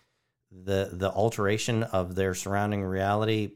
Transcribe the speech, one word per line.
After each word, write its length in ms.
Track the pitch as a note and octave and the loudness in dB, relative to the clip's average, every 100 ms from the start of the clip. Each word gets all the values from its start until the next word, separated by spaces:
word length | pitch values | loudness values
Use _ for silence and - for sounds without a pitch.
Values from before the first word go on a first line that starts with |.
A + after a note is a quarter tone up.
| _ _ _ _ _ | _ _ _ _ _
the, 400 | F#2 F#2 F#2+ F#2+ | -14 0 0 0
the 180 | F2+ F#2+ | 0 0
alteration 720 | - A2 - G2+ G#2+ - A2+ | 2 2 2 0 0 0 0
of 320 | A2+ F#2+ F2+ F2+ | 0 0 -2 0
their 180 | F#2+ | 0
surrounding 500 | F2+ G2 G2+ G#2 G2+ F#2+ | 0 -2 -2 0 -2 -2
reality 640 | F#2+ G2 G#2 A2 A2 G2+ | 0 0 2 2 0 -2